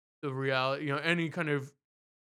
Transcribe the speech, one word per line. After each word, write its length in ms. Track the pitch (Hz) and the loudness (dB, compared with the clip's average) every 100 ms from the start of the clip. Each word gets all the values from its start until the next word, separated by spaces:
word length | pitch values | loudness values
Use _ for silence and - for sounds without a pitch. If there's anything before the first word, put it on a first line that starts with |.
| _ _ | _ _
the 120 | 147 | -6
reality, 520 | 131 135 131 131 139 151 | -2 2 2 2 0 -2
you 60 | |
know, 60 | 143 | 0
any 320 | 156 175 165 | 2 2 0
kind 180 | 175 156 | -2 0
of 240 | 143 135 - _ _ _ _ _ | -2 -2 -14 _ _ _ _ _